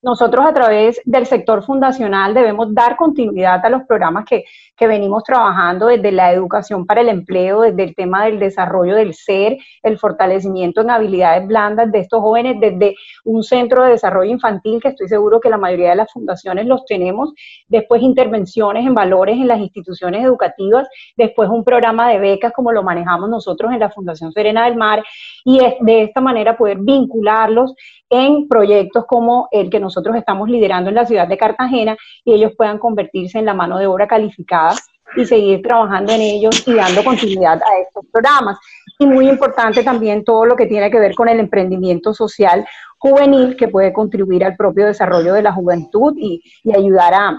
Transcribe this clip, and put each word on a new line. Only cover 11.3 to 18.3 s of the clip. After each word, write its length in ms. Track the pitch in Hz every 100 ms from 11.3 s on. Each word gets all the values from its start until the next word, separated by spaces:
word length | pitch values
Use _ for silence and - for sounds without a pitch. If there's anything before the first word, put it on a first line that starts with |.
| 170 190
blandas 440 | 220 208 214 233
de 100 | 208
estos 200 | 180 233
jóvenes, 360 | 214 226 254 220
desde 360 | 220 180 202 196 - -
un 180 | - 220
centro 420 | 214 247 240 254
de 80 | 254
desarrollo 380 | 240 190 185 190
infantil 500 | 247 233 196 214 226
que 100 | 269
estoy 180 | 269 190
seguro 320 | 214 214 226
que 100 | 233
la 80 | 214
mayoría 320 | 185 180 175
de 60 | 180
las 160 | 220
fundaciones 560 | 247 208 180 190 185 233
los 180 | 262 -
tenemos, 480 | 196 180 202 302 294 - - _
después 360 | 226 214 233
intervenciones 840 | 254 262 233